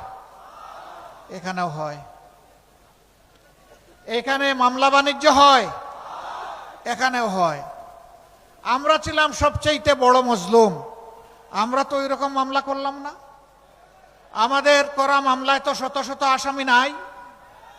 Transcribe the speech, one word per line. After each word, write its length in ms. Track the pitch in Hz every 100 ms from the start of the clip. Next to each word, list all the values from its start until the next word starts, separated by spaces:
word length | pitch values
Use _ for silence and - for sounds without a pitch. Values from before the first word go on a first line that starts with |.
| - - - - - - - - - - - - -
এখানেও 360 | 185 175 180 175
হয়। 300 | 151 151 147 135 - - _ _ _ _ _ _ _ _ _ _ _ _ _ _ - _ _ -
এখানে 480 | 226 240 277 277
মামলা 360 | 262 247 254 269
বাণিজ্য 380 | 277 277 277 294
হয়, 400 | 269 285 262 196 - - - - - - - - - - -
এখানেও 420 | 240 226 262 247 220
হয়। 360 | 190 170 143 - - - - - - - _ _ _
আমরা 360 | 196 254 294 311
ছিলাম 340 | 311 311 302
সবচাইতে 600 | 233 294 294 302 302 302
বড় 280 | 269 247 254
মজলুম, 600 | 247 226 175 233 220 151 - - - - - - -
আমরা 340 | 190 226 262
তো 120 | 269 277
ওইরকম 360 | 269 262 277
মামলা 280 | 269 262 269
করলাম 420 | 269 277 277 277
না। 80 | 285 - - - _ _ _ _ - _ - _ _
আমাদের 520 | - 233 277 277 285
করা 360 | 285 269 269 277
মামলায় 400 | 277 262 262 269
তো 140 | 285
শত 240 | 226 262 269
শত 240 | 247 277
আসামি 420 | 277 262 277 277
নাই। 300 | 262 247 269 294 - - - - - - -